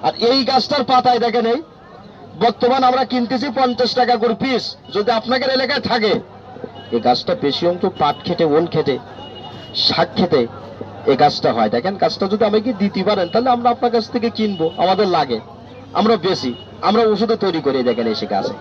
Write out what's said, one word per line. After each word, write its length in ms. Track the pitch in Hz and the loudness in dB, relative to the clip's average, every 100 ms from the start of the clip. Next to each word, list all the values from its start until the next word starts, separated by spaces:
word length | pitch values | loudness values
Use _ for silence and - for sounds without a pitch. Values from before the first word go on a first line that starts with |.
| 127 | -2
আর 60 | - 226 | 0 2
এই 80 | 269 254 | 2 2
গাছটার 320 | 262 - 285 247 | 0 2 -2 2
পাতায় 300 | 254 247 247 | 4 4 2
দেখেন, 220 | 233 226 226 | 2 0 0
এই 60 | 247 330 - - - - - - 156 | -2 -4 -20 -20 -20 -20 -20 -20 0
বর্তমান 400 | 226 - 240 262 254 | 0 2 2 4 4
আমরা 140 | 254 262 | 4 0
কিনতেছি 380 | 254 240 254 277 254 | 0 0 -2 -2 0
পঞ্চাশ 320 | 254 233 240 - | 0 2 0 2
টাকা 160 | 240 240 | 2 4
করে 120 | 226 220 | 2 0
পিস। 220 | 269 240 - - - | 0 -2 -4 -12 -6
যদি 160 | 196 208 226 | -2 0 0
আপনাদের 300 | 220 254 269 262 | 0 0 0 0
এলাকায় 260 | 254 277 - | 0 -2 0
থাকে, 220 | 240 214 160 - - - - - - - | 0 2 0 -4 -20 -20 -16 -16 -16 -4
এই 60 | 117 120 | 0 2
গাছটা 260 | 123 - 175 | 2 0 -2
বেশি 200 | 143 131 170 | 0 0 0
অংশ 120 | 175 190 - | 0 -2 0
পাট 160 | 151 143 - | 0 0 -4
খেতে, 180 | 175 165 | 0 4
ওল 120 | 147 170 | 4 2
খেতে, 200 | 160 143 127 - - - - - - - - | 0 0 -2 -6 -16 -16 -16 -16 -16 -10 -2
শাক 240 | - - 175 - | 0 2 0 0
খেতে 220 | 190 139 117 - - - - - - | 2 2 0 -6 -16 -14 -14 -4 0
এই 60 | 131 | 4
গাছটা 280 | 147 - 151 117 | 4 4 0 2
হয়। 140 | 110 | 2
দেখেন, 200 | 120 165 196 | 0 -2 0
গাছটা 220 | 165 - 196 | -2 0 -2
যদি 120 | 208 214 | 0 2
আমাকে 200 | 214 220 202 | 2 0 -2
দিতে 180 | 202 - 190 | -2 0 0
পারেন, 180 | 208 175 | 0 0
তাহলে 160 | 214 254 240 | 0 2 2
আমরা 120 | 240 | 2
আপনার 180 | 240 240 | 0 0
কাছ 100 | 226 214 | 0 0
থেকে 140 | 240 220 - | -2 -2 -2
কিনবো, 280 | 214 185 160 - | -2 0 -4 0
আমাদের 260 | 180 185 196 170 | 0 2 2 2
লাগে, 220 | 139 113 - - - - - | 0 -4 -6 -20 -20 -20 -6
আমরা 200 | - 214 220 185 | 0 2 2 0
বেশি, 240 | 175 131 117 - - 175 | -2 -4 -8 -14 -4 0
আমরা 140 | 214 226 | 2 2
ওষুধে 240 | 202 226 226 | 2 0 0
তৈরি 160 | 196 165 135 | 0 0 0
করে। 120 | 135 123 | 0 0
দেখেন, 180 | 160 113 | 0 -2
এসে 120 | 104 101 | -4 -2
গাছে 200 | 104 180 - | -2 -4 -8